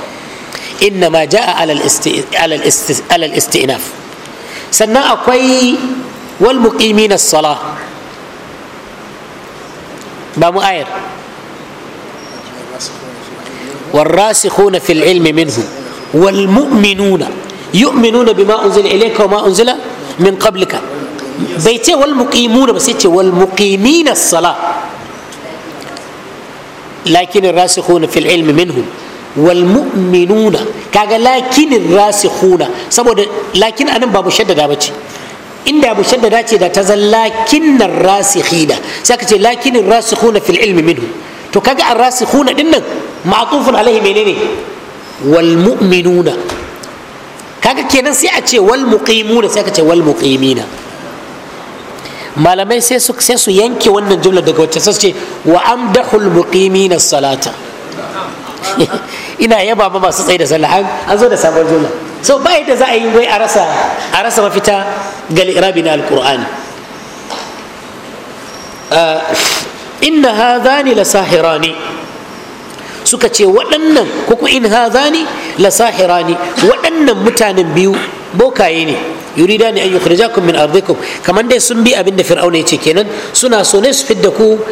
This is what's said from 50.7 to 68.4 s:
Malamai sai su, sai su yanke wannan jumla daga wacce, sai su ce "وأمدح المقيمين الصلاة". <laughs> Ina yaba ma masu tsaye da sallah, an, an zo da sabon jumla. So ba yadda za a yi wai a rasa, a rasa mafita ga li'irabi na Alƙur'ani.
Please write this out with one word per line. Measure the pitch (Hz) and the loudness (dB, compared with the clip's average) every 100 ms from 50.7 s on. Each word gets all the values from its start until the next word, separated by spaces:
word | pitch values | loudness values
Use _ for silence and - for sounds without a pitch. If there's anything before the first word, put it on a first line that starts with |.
| - - - - - - - - - - - - - - - - - | -12 -16 -16 -16 -16 -18 -18 -18 -18 -16 -16 -16 -16 -16 -14 -10 0
Malamai | 156 185 196 240 | 2 2 0 0
sai | 226 254 | 0 0
su, | - 247 | 0 -2
sai | - 247 | 0 0
su | - | 2
yanke | 190 226 247 226 | 2 2 2 2
wannan | 196 202 185 | 2 2 2
jumla | 185 185 | 4 4
daga | 160 - | 4 2
wacce, | 160 165 | 2 2
sai | 196 | 0
su | 196 | 0
ce | 196 - - - - | 0 -2 -8 -6 2
"وأمدح | 175 233 247 240 208 - | 2 2 0 2 0 2
المقيمين | 214 202 170 170 190 190 190 190 | 0 2 2 2 2 2 4 2
الصلاة". | 170 - 147 135 135 - - - - - - - 190 185 - - - | 2 0 0 0 -2 -4 -10 -14 -16 -14 -12 -10 -10 -12 -12 -14 -10
<laughs> | - 196 170 - - - - - | -6 -2 -2 -2 -8 -14 -12 -4
Ina | 226 220 | 0 2
yaba | 190 226 196 | 2 0 0
ma | 190 | 2
masu | 185 175 | 0 0
tsaye | 185 180 | 0 0
da | 151 | 2
sallah, | 160 151 180 | 2 2 2
an, | 190 - - | 0 -4 -2
an | 208 | 2
zo | 247 | 4
da | 196 | 4
sabon | 165 160 160 | 2 2 2
jumla. | 160 147 - - - | 2 0 -4 -10 -4
So | - 277 | 0 2
ba | 311 339 | 2 2
yadda | 302 233 | 2 2
za | 254 | 2
a | 233 | 2
yi | 226 | 2
wai | 220 240 | 2 2
a | 214 | 2
rasa, | 220 208 165 - - - - | 0 0 0 0 -2 -4 -4
a | 165 | -2
rasa | 220 226 | -2 0
mafita | 202 175 202 196 196 - - - - | -2 0 0 0 -2 -8 -10 -12 -4
ga | 160 | 0
li'irabi | 185 180 190 180 | 0 2 0 0
na | 160 151 | 0 0
Alƙur'ani. | 143 135 127 131 - - - - - - - - - - - - - - - - - - - - | 0 0 0 -2 -4 -10 -14 -16 -18 -18 -18 -18 -14 -12 -12 -16 -16 -18 -18 -18 -18 -18 -16 -18